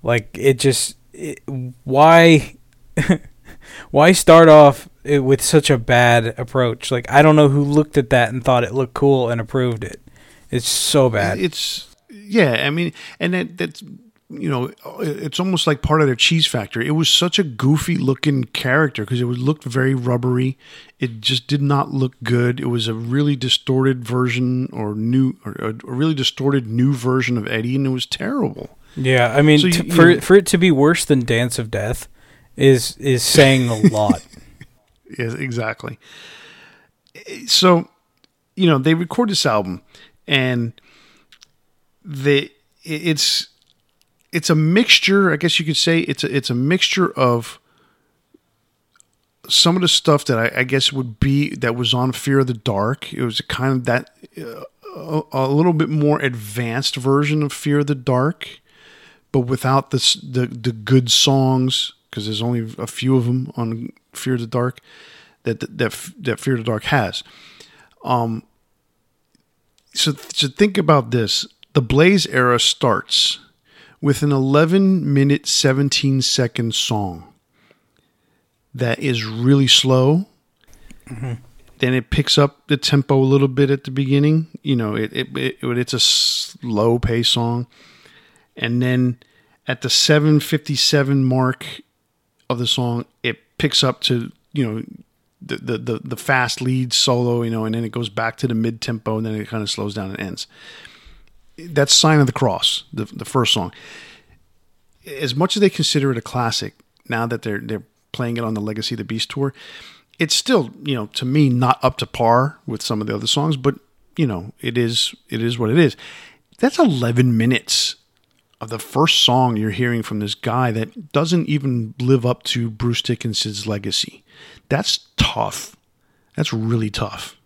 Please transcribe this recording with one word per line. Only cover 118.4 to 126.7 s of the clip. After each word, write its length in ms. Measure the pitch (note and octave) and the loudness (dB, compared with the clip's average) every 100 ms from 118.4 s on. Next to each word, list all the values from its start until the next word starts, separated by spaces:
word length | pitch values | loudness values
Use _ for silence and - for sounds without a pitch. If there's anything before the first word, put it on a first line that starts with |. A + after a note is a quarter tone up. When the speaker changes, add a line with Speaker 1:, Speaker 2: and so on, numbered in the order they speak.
| _ _ | _ _
Speaker 2:
of 80 | A2 | -12
the 100 | A2+ | -12
first 420 | - C3 D#3+ - | -6 0 2 4
song 340 | - B2 B2+ A2 | 4 4 2 0
you're 160 | A2 | -2
hearing 320 | G2 B2 A#2 | -2 -2 -2
from 160 | A2 A2 | -4 -6
this 160 | G#2 - | -6 -6
guy 360 | - A#2 B2+ | -4 0 0
that 400 | A2 A2 - E3 | -2 -6 -10 -6
doesn't 340 | C#3 D#3+ F3 - | -2 0 0 0
even 460 | D3 C#3 A#2+ A2 - | -2 -2 -4 -6 -6
live 260 | B2 C3 A#2+ | 2 2 2
up 180 | B2 | -4
to 260 | - B2 A#2 | -4 -4 -4
Bruce 320 | G#2+ A#2+ A#2 | -4 -4 -4
Dickinson's 640 | - A#2 A#2 G#2 G#2+ G2+ G#2 | -4 -6 -4 -6 -6 -6 -6
legacy. 560 | G#2 G#2 - - - _ - - - _ | -6 -4 -6 -6 -12 _ -20 -20 -20 _
That's 400 | C#3+ G3+ - _ - | -4 -2 -6 _ -4
tough. 580 | - - A2 - - _ _ _ _ _ _ - | -4 -2 -4 -6 -16 _ _ _ _ _ _ -8
That's 180 | D#3 | -4
really 360 | A2+ A2 | -4 -2